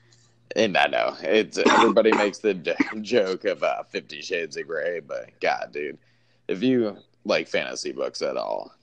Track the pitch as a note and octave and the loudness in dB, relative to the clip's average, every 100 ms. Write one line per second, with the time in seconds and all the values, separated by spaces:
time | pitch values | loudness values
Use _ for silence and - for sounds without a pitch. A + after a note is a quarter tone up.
0 | _ _ _ _ - - A2 D#2 D2 A#1+ | _ _ _ _ -6 0 2 4 2 2
1 | A#1 - D#2+ G#2+ G2+ F#2+ - - A2+ G2+ | 0 -2 2 2 2 2 4 6 6 6
2 | A2 G2+ G#2 - G#2+ F#2 E2 D#2+ - A2 | 4 4 0 0 -2 0 -2 -2 -2 -4
3 | G#2 A#2+ F#2 F#2 G#2 D#2+ E2 A1 - G2+ | 0 2 2 -2 -2 0 -2 -2 -6 -10
4 | - D2 D2+ F2 D#2+ E2 D2 D#2+ E2+ E2+ | -10 -14 -6 -6 -4 -8 -6 -4 -2 -4
5 | C#2+ B1 A#1 - F2+ B1+ B1 D2 D2 C#2+ | -8 -10 -10 -4 -2 -2 -4 -8 -8 -10
6 | _ _ _ _ - F#2+ B2+ B2+ G#2+ F#2+ | _ _ _ _ -8 -2 2 2 0 -4
7 | _ _ G2+ E2 - F#2+ C2 C2 D2 C2 | _ _ -2 -2 0 -4 -4 -6 -8 -6
8 | C2+ - D2 B1+ G1+ G1+ - _ | -6 -4 -4 -4 -6 -8 -10 _